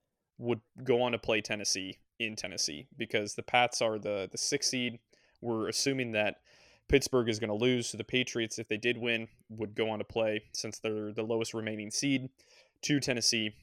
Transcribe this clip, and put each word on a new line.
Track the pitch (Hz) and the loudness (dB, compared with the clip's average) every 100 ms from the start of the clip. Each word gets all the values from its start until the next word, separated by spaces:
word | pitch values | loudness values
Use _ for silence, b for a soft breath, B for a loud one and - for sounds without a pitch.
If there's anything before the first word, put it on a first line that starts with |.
| _ _ _ - | _ _ _ -6
would | 120 113 - - | -2 -2 -4 -4
go | 127 120 | 4 4
on | 123 | 4
to | 117 | 0
play | - 110 | 2 0
Tennessee | - 107 101 98 95 - _ - | 0 -4 -2 -4 -6 -12 _ -6
in | 113 | -6
Tennessee, | 107 92 87 - 76 - 135 | -4 -8 -4 -4 -6 -10 -10
because | 113 110 104 | -2 -2 -2
the | - | -6
Pats | - 123 120 - | 2 4 4 4
are | 113 107 | 0 0
the, | 104 101 95 | -2 -2 -4
the | - | -4
sixth | - 143 - | -2 0 0
seed. | 131 120 117 _ b b b | -2 -2 -6 _ b b b
We're | 117 113 104 | -2 0 0
assuming | - 139 135 120 | 0 0 0 0
that | 107 104 - b b b b b | 0 0 -2 b b b b b
Pittsburgh | - - 127 117 | 4 6 2 2
is | 104 | 0
gonna | 110 | 0
lose | 104 127 123 117 | 2 2 2 0
to | 110 | -6
the | |
Patriots. | - 127 123 120 113 - | -2 0 0 -2 -4 -4
If | 113 | -4
they | 107 | -2
did | 120 117 | 0 0
win, | 120 113 113 - - | 0 -2 -4 -14 -14
would | 110 104 | -8 -6
go | 107 110 | -2 0
on | 107 | -2
to | |
play, | - 113 110 107 - | -2 0 2 0 -4
since | - 113 - | -10 -8 -6
they're | 110 107 107 | -4 -4 -4
the | 110 | -4
lowest | 110 117 113 | 0 0 -2
remaining | 113 110 107 104 | -4 -4 -4 -6
seed, | - 143 135 127 _ b b b b | -2 2 2 0 _ b b b b
to | - 143 | 0 2
Tennessee. | 139 120 - 113 107 - | 2 2 2 2 0 -4